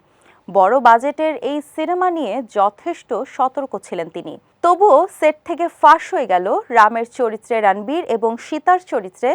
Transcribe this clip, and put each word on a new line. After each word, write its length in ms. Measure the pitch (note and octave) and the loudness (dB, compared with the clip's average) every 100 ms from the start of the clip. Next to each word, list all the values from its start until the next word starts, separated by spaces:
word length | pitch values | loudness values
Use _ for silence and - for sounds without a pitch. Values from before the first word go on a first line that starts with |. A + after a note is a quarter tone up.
| _ _ _ _ - | _ _ _ _ -4
বড় 280 | F#3+ F#3+ C4 | 0 2 4
বাজেটের 540 | A#3+ A#3 C4+ D4 D#4 D4 C4+ | 4 4 2 -2 -4 -4 -6
এই 80 | D4 - - | -6 -8 -8
সিনেমা 320 | D#4 F4+ F#4 E4 | -4 -2 -2 -4
নিয়ে 160 | A#3+ A3+ A3+ G#3 | -6 -8 -6 -2
যথেষ্ট 520 | G3+ - E4+ E4 - G3+ C4+ - | -2 -2 -10 -10 -8 -8 -6 -4
সতর্ক 360 | C4 C4 C4+ G3 - | -4 -4 -8 -10 -10
ছিলেন 200 | F3+ E3 F3 | -10 -8 -10
তিনি। 180 | D#3 D3 _ _ | -14 -16 _ _
তবুও 360 | E4+ F4 G4+ C#4+ F#4+ - | 0 4 6 4 2 0
সেট 160 | D#4 D4+ - | -2 -2 -6
থেকে 160 | D#4 E4+ - | -6 -6 2
ফাঁস 220 | D#4 D#4+ - | 4 4 0
হয়ে 180 | F#4 A#3 | -6 0
গেল 120 | F3+ F#3 E4 A4+ A#3+ | -2 0 -4 0 4
রামের 300 | G#3+ A3+ A3+ - | 4 2 -6 -4
চরিত্রে 380 | A#3 G#3+ - A3+ | -4 -4 -6 0
রণবীর 420 | G#3 G3 G#3 D#4+ E4+ A3+ | 0 0 -4 -6 -4 -2
এবং 160 | A3+ A#3 - | -2 -4 -8
সীতার 360 | D#4 F4+ F4+ - | -4 0 0 -2
চরিত্রে 380 | C4 F#3+ - B3 | -8 -8 -6 -4